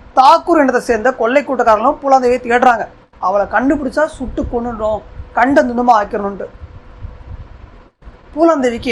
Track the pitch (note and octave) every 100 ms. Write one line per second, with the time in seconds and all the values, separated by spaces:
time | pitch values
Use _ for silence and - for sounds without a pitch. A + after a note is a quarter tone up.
0 | - - C4 E4 - E4 C4+ B3 - A3+
1 | A#3 C4 A3+ C#4 C#4 B3 A3+ G#3+ A#3+ D4
2 | C#4 C4 B3 B3 A#3+ A#3+ B3+ A3+ - -
3 | _ - F3+ G3+ F#3+ G#3 C4 D4+ C4+ D4+
4 | D#4 - A#3+ - C4 A#3+ A#3+ G#3+ G#3+ G#3+
5 | - - - - B3 D4 B3+ A#3+ B3 A3
6 | G3+ G#3+ G3+ G3 - - - - - -
7 | - - - - - - - - - _
8 | - - - D4 E4 D4+ B3 A#3 C4